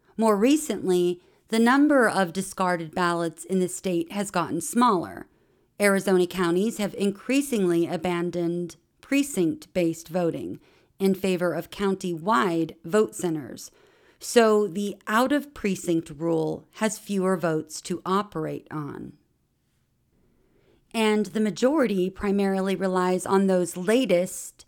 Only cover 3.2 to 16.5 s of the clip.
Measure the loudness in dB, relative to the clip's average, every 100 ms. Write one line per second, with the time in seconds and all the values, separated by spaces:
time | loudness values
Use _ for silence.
3.2 | -4 -6 -4 0 0 -2 -2 -2 -2 -6
4.2 | -4 -2 -2 -4 -4 0 2 2 -2 -12
5.2 | -18 _ _ _ _ 0 2 2 4 2
6.2 | 2 0 0 2 0 -2 -6 -2 -2 -2
7.2 | 0 0 2 0 2 2 0 -2 -2 -2
8.2 | -2 -2 -2 -2 -6 -12 _ _ -2 0
9.2 | 0 0 0 0 -4 -2 0 -2 -6 -2
10.2 | -2 -2 -8 -12 -16 _ _ -2 0 2
11.2 | 0 0 0 -2 -6 -4 -2 -2 -4 -4
12.2 | 0 0 2 0 -2 -6 -2 2 2 -2
13.2 | -4 -4 -6 -14 -16 -20 _ _ _ _
14.2 | 2 4 6 4 2 -2 -6 -8 -2 0
15.2 | 2 0 -2 -6 -4 -2 -2 -2 -4 -6
16.2 | -2 -2 -2